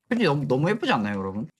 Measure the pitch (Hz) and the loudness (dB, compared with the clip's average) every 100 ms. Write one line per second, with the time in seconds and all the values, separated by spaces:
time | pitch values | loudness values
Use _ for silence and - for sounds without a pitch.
0 | - 240 180 143 123 127 165 214 302 147 | -4 0 2 2 0 2 2 0 0 0
1 | 104 101 95 98 120 _ | 0 -4 -6 -6 -10 _